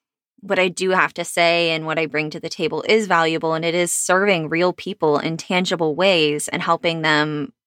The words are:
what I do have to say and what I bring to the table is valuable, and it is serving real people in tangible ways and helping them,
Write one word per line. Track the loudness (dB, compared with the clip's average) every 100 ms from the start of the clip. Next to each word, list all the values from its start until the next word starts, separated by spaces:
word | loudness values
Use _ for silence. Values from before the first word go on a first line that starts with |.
| _ _ _ _
what | -4 0
I | 0
do | 0 0
have | 2 0 -2
to | -6
say | 0 2 2 0
and | -2 -4
what | -4
I | -2
bring | -4 -6
to | -6
the | -10
table | -4 -4 -4 2
is | 2 4
valuable, | 2 2 0 -2
and | -2 -2
it | 0
is | -2
serving | -2 0 2 2 0 0
real | 0 0
people | -2 -8 -2 0 2
in | 0 -6
tangible | -2 -2 0 0 -2 2
ways | 2 4 2 0 -4
and | -4
helping | 0 0 0 0
them, | 2 2 2 -2 -6 -12